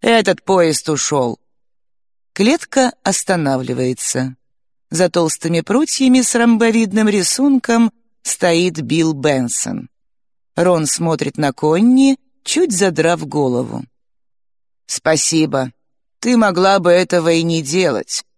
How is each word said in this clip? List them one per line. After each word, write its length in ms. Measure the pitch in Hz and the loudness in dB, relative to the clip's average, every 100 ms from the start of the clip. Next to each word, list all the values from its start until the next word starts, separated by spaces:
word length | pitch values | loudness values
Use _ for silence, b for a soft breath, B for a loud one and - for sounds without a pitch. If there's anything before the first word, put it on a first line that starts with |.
«Этот 420 | - 226 202 185 | 2 2 2 -2
поезд 460 | - 190 170 147 - | 0 2 2 0 -4
ушёл». 500 | 147 - 147 123 - _ _ _ _ _ _ _ _ _ | -4 -2 -2 -2 -6 _ _ _ _ _ _ _ _ _
Клетка 600 | - 208 330 - - 254 - | -2 0 0 -2 0 0 0
останавливается. 1300 | - 196 - 185 147 135 131 127 127 127 - 135 131 131 _ _ _ _ _ | -4 -4 -2 -2 0 -2 -4 -4 -4 -4 -6 -6 -6 -10 _ _ _ _ _
За 180 | 160 180 | -2 0
толстыми 520 | 175 165 - 165 170 | 0 -2 -2 -4 -4
прутьями 640 | 160 220 311 - 262 254 | 0 0 0 0 2 4
с 120 | 240 | 2
ромбовидным 760 | 240 233 226 233 226 220 202 214 | 0 2 4 2 2 0 0 2
рисунком 840 | 202 180 - 277 269 - 233 226 _ _ _ | 2 0 0 2 0 2 2 2 _ _ _
стоит 580 | - - 180 165 180 160 | -10 -2 0 2 0 -2
Билл 300 | 123 160 160 | -4 0 0
Бенсон. 760 | 147 143 135 120 - - - - _ _ _ _ _ _ - | 0 0 0 -2 -4 -6 -8 -12 _ _ _ _ _ _ -2
Рон 300 | 175 175 151 | 0 0 -2
смотрит 520 | - 165 156 143 - | -4 -2 -2 -4 -4
на 140 | 147 | -4
Конни, 680 | 135 151 160 226 254 269 269 _ _ | -2 -2 2 4 4 4 2 _ _
чуть 340 | - - 349 185 | -6 -2 0 0
задрав 480 | 190 156 160 170 151 | 0 2 0 0 -4
голову. 560 | 151 139 123 123 117 - _ _ _ _ _ _ _ _ _ _ | -2 -2 -2 -4 -8 -14 _ _ _ _ _ _ _ _ _ _
«Спасибо. 840 | - - 160 - 165 156 139 127 - _ _ _ _ | -6 0 0 0 0 0 -2 -4 -8 _ _ _ _
Ты 180 | 233 247 | 0 2
могла 440 | 214 175 190 196 | 2 2 2 2
бы 100 | 175 | 4
этого 400 | 175 175 180 160 | 2 4 0 2
и 140 | 165 | 0
не 180 | 165 165 | 0 -2
делать. 600 | 139 170 180 113 - - - | -2 0 0 -2 -6 -10 -12